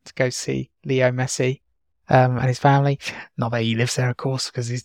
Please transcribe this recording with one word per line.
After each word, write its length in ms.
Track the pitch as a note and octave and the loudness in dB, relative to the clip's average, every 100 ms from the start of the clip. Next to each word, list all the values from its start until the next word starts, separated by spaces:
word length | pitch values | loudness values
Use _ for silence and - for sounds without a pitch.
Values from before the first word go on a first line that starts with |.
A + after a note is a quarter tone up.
to 100 | - | -10
go 160 | - B2+ | -4 -4
see 420 | - - C3+ C3 _ | -4 -4 -4 -6 _
Leo 260 | - C3 B2+ | -4 2 2
Messi, 520 | B2+ B2+ - C3 C3+ _ _ _ _ - | 0 -4 -2 -2 -4 _ _ _ _ 2
um, 280 | C3 B2+ B2 | 4 4 2
and 120 | C3 | 0
his 100 | B2 | 2
family." 400 | C#3 C#3 C#3 C#3+ - - - - | 4 4 2 -2 -6 -12 -12 -6
Not 140 | A#2 | -4
that 100 | A#2+ | 0
he 140 | A2+ A2+ | 0 0
lives 200 | A#2 - | 0 0
there, 140 | B2+ | -2
of 80 | A#2+ | -2
course, 340 | C3+ C3 - | -4 -4 -6
'cause 160 | - A#2+ | -6 -6
he 120 | B2 | -6